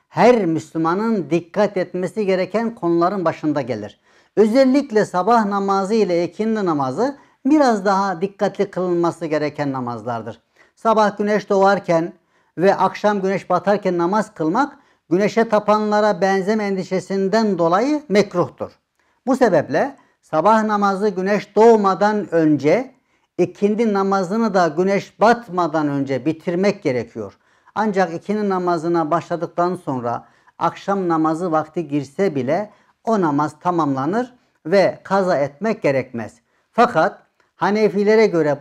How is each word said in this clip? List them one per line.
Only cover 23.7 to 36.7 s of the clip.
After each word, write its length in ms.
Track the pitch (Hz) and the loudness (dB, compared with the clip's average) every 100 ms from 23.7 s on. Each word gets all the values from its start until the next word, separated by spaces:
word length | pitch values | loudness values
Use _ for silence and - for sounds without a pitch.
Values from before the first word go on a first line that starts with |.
| 214 233 | 0 0
namazını 600 | 196 196 196 175 220 226 | 0 0 0 -2 -2 0
da 140 | 190 175 | 2 0
güneş 520 | 151 190 196 - - | 0 0 0 -4 0
batmadan 680 | 208 233 - 180 170 160 147 | 2 2 -2 -4 -2 0 -2
önce 380 | 143 135 131 127 | -2 -2 -2 -2
bitirmek 560 | 160 - 175 202 202 | -4 -4 -2 -2 -2
gerekiyor. 560 | 147 123 110 120 101 - _ _ _ | -2 -4 -6 -10 -12 -14 _ _ _
Ancak 400 | - 220 196 180 | -4 -2 0 0
ikindi 340 | 165 - 208 208 | -2 -6 -4 -2
namazına 600 | 185 175 170 165 170 160 | -2 0 -2 0 0 0
başladıktan 640 | 165 165 170 165 - 175 | -2 -2 -6 -6 -2 -2
sonra 520 | 180 170 131 117 120 - _ _ - | -2 -6 -6 -4 -6 -10 _ _ -6
akşam 500 | 165 - - 196 180 | -4 -4 -4 -2 0
namazı 440 | 160 156 160 180 | 0 0 -2 -2
vakti 360 | 156 151 - 151 | -2 -2 -8 -6
girse 460 | 147 135 - 196 | -6 -6 -2 -2
bile 360 | 139 123 165 208 _ _ _ | -2 -2 -2 -4 _ _ _
o 160 | - 220 | -2 0
namaz 340 | 170 139 147 - | 0 0 -2 -4
tamamlanır 760 | 180 175 147 135 139 214 247 _ _ _ 156 | -4 -2 0 -2 -2 -4 -4 _ _ _ -2
ve 340 | 196 170 151 | 2 2 -2
kaza 320 | - 196 185 165 | -4 -2 0 0
etmek 460 | 143 - 214 220 | -2 -4 -6 -2
gerekmez. 580 | 156 135 123 117 104 - _ _ _ | -2 -2 -4 -8 -12 -16 _ _ _